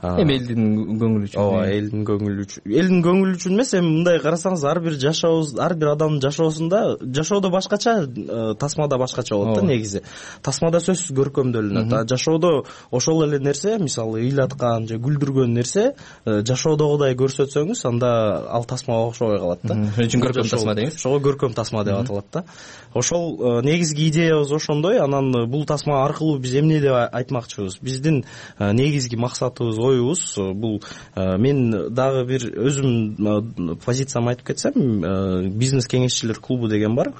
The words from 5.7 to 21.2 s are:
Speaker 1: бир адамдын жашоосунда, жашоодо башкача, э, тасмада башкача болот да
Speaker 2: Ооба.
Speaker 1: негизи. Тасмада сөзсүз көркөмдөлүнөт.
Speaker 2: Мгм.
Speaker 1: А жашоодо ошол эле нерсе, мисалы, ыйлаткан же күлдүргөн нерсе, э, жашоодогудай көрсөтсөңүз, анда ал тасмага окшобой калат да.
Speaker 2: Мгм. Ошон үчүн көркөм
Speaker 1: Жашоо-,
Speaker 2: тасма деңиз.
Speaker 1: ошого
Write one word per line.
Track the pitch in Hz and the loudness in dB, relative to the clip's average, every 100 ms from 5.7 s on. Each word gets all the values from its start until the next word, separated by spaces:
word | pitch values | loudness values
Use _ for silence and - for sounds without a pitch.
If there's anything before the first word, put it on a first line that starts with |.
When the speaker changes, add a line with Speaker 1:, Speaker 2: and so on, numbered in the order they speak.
Speaker 1:
бир | 170 151 | 0 0
адамдын | 147 156 147 | 2 0 2
жашоосунда, | 135 147 160 151 165 202 196 - | 0 0 0 0 0 0 0 -2
жашоодо | 127 131 156 202 190 | -4 -4 0 0 2
башкача, | 185 - 208 240 220 | 0 0 0 2 0
э, | 143 117 73 113 110 107 | 0 -6 -6 -4 -2 -2
тасмада | 143 151 147 131 | -4 -2 0 0
башкача | 127 - 120 | -2 -4 -2
болот | 104 104 | 0 2
да | 107 | 2
Speaker 2:
Ооба. | 180 | 2
Speaker 1:
негизи. | 123 107 98 - - - - | 2 -2 -6 -8 -16 -18 -10
Тасмада | - 131 165 170 | -6 -2 2 2
сөзсүз | 175 180 - | 2 -2 0
көркөмдөлүнөт. | 135 139 139 131 117 104 107 113 | 0 0 2 0 0 0 0 2
Speaker 2:
Мгм. | |
Speaker 1:
А | 110 113 | 0 0
жашоодо | 127 - 160 175 143 - - - | 0 2 2 4 2 0 -12 -6
ошол | 127 160 160 | -2 2 2
эле | 147 143 | 2 0
нерсе, | 139 143 196 226 | 0 0 -2 0
мисалы, | 143 - 113 110 | -2 -2 -4 -2
ыйлаткан | 123 139 127 - 123 113 110 | 0 2 0 0 0 0 -2
же | 113 | -4
күлдүргөн | 127 147 139 135 123 | -2 0 0 2 2
нерсе, | 117 120 196 247 - - - - | 2 0 0 0 -2 -12 -8 -2
э, | 104 | 0
жашоодогудай | 107 127 160 151 151 147 139 | 0 0 2 2 2 2 2
көрсөтсөңүз, | 127 135 135 139 151 156 247 131 | 2 0 0 -2 0 -2 -2 -2
анда | 117 123 117 107 82 - | 0 2 2 2 0 -2
ал | 117 | -4
тасмага | 117 127 - 113 117 | -4 -6 -2 0 0
окшобой | 117 113 101 | 0 0 0
калат | 90 90 | 0 -2
да. | 107 | -2
Speaker 2:
Мгм. | 107 104 | 0 0
Ошон | 104 | 0
үчүн | 117 123 | 0 2
көркөм | 123 123 | 0 0
Speaker 1:
Жашоо-, | 113 123 | 0 0
Speaker 2:
тасма | 107 | 0
деңиз. | 104 131 - | 0 -2 -4
Speaker 1:
ошого | 127 143 | 0 0